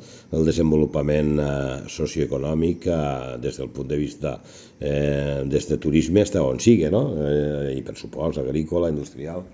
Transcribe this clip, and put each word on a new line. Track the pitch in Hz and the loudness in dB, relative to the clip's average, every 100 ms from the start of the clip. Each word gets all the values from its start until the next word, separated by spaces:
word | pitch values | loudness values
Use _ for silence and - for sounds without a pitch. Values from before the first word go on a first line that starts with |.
| - - - | -12 -20 -6
El | 80 80 | 0 2
desenvolupament, | 82 80 76 76 76 71 76 76 73 | 4 4 4 2 0 0 2 2 0
eh, | 71 71 67 65 - | 0 -2 -4 -6 -8
socioeconòmic, | - 78 80 67 67 71 78 82 85 90 | -6 -4 -2 -2 -2 -2 0 0 0 0
eh, | 82 73 67 64 62 | 0 0 -2 -6 -6
des | 65 65 | -6 -6
del | 64 | -8
punt | 62 65 | -8 -4
de | 73 | -2
vista, | 73 - 73 60 - - - - | -4 -4 -6 -6 -12 -20 -20 -8
eh, | 71 71 73 71 71 71 | -2 0 2 0 0 -2
des | 69 71 - | 0 0 0
de | 76 | -2
turisme | 78 78 82 95 | 2 2 4 4
hasta | 101 98 | 4 2
on | 69 64 | 2 2
sigui, | 117 113 78 | 6 6 6
no? | 101 143 80 | 2 2 0
Eh, | 73 73 73 73 71 67 | 2 2 2 -2 -2 -4
i | |
per | - - | -8 -12
supost, | 58 62 80 78 | -12 -4 -4 -2
agrícola, | 65 73 80 87 85 | -2 -2 0 0 0
industrial. | 76 71 - 76 87 92 | -2 -6 -10 -10 -10 -12